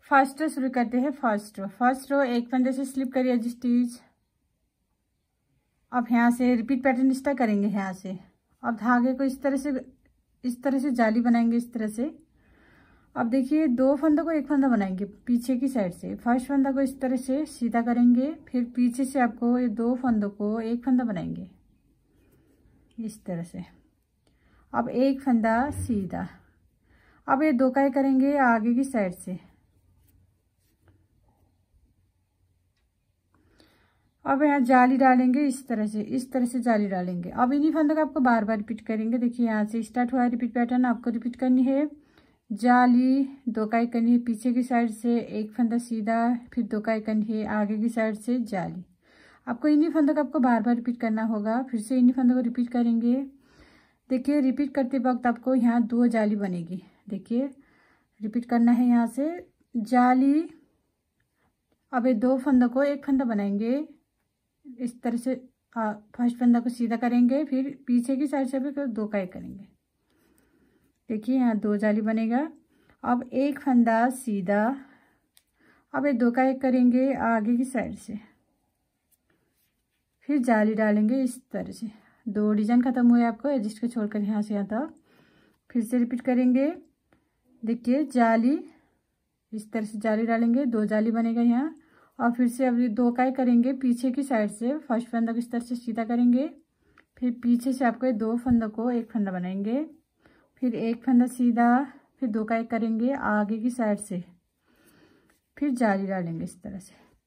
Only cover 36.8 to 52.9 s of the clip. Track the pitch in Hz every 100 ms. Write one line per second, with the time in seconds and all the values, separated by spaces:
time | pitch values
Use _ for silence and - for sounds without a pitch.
36.8 | 208 190 180 180 175 - 247 294 311 302
37.8 | 302 311 311 302 254 233 208 220 214 214
38.8 | - 220 220 240 240 240 233 214 214 226
39.8 | 220 254 240 262 247 240 240 247 240 247
40.8 | 254 240 247 233 247 - 254 254 254 269
41.8 | 302 294 _ _ _ _ _ 202 240 247
42.8 | 247 240 254 262 269 - - 220 214 233
43.8 | 233 240 226 240 240 214 254 240 247 240
44.8 | 233 214 240 233 - 214 214 - 233 233
45.8 | 240 226 214 226 233 247 - - 208 214
46.8 | 214 220 220 214 214 214 214 214 208 220
47.8 | 226 226 220 214 233 247 214 190 165 165
48.8 | 180 _ _ _ - _ - 240 302 302
49.8 | 330 311 285 302 277 311 247 233 220 240
50.8 | 247 240 226 220 220 220 208 233 247 226
51.8 | 208 262 247 254 247 247 247 240 240 240
52.8 | 233